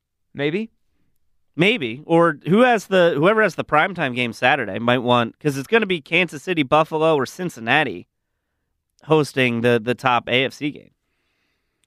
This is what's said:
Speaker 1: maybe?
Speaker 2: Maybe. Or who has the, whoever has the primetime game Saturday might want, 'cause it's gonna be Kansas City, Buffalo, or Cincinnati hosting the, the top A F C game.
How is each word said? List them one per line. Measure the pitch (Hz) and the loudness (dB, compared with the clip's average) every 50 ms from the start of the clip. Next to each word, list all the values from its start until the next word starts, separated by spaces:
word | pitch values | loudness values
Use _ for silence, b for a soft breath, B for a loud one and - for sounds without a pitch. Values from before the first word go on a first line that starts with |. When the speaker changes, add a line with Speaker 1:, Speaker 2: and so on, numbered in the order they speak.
| _ _ _ _ _ _ - | _ _ _ _ _ _ -10
Speaker 1:
maybe? | - 139 151 151 202 226 226 _ _ _ _ _ _ _ _ _ _ _ _ _ _ _ _ - | -6 -4 -4 -4 -4 -8 -8 _ _ _ _ _ _ _ _ _ _ _ _ _ _ _ _ -2
Speaker 2:
Maybe. | 135 170 202 247 226 143 113 110 135 151 | 0 2 2 2 0 -2 -6 -8 -8 -4
Or | - 165 165 170 170 151 135 - | 0 2 4 4 2 0 -2 -2
who | 147 175 214 247 | 0 2 4 4
has | 254 240 208 - | 4 2 0 0
the, | - 190 185 175 170 160 | 0 2 4 4 4 2
whoever | 147 151 190 220 220 214 | 2 2 2 2 2 0
has | 190 - | 0 -2
the | - 135 | -4 -6
primetime | - - 151 165 190 190 175 160 131 120 | -2 0 0 0 0 -2 -6 -6 -4 -4
game | 123 123 117 110 | -4 -4 -4 -4
Saturday | - 127 123 147 147 120 101 95 110 | 0 0 2 2 2 -2 -6 -6 -4
might | 117 120 123 131 | 0 0 0 0
want, | 113 123 120 120 117 113 - _ | 2 2 2 2 2 -2 -6 _
'cause | - 151 135 139 | -6 -4 -4 -4
it's | 131 | -4
gonna | - 220 226 220 | 0 0 0 0
be | 190 185 165 | 0 -4 -6
Kansas | 131 - 170 170 185 165 - 143 - | -6 -2 -2 -2 -2 -2 -4 -10 -8
City, | - 180 160 143 | -6 -2 -2 0
Buffalo, | 123 151 151 160 - 165 156 156 165 160 | 2 2 2 2 0 -2 -2 0 2 2
or | 143 127 | 0 -2
Cincinnati | - - - 185 170 - 127 113 113 131 151 151 123 90 90 - _ _ _ _ _ _ _ _ _ _ _ _ _ _ _ _ _ _ _ _ | -4 -6 -10 -10 -10 -10 -8 -2 0 0 0 0 -2 -6 -10 -14 _ _ _ _ _ _ _ _ _ _ _ _ _ _ _ _ _ _ _ _
hosting | - 151 156 147 - - 139 131 123 117 117 | 0 0 0 0 0 -2 -2 0 0 0 0
the, | 113 123 120 117 | 0 2 0 0
the | 110 120 123 | 0 -4 -6
top | - - 131 123 117 113 - | -2 -2 0 0 0 -2 0
A | 120 127 135 | -2 0 0
F | 117 - | -2 -6
C | - 139 151 | -8 -10 -10
game. | - - 50 50 _ _ _ _ _ _ _ _ _ _ _ _ _ _ _ _ _ _ _ | -10 -12 -20 _ _ _ _ _ _ _ _ _ _ _ _ _ _ _ _ _ _ _ _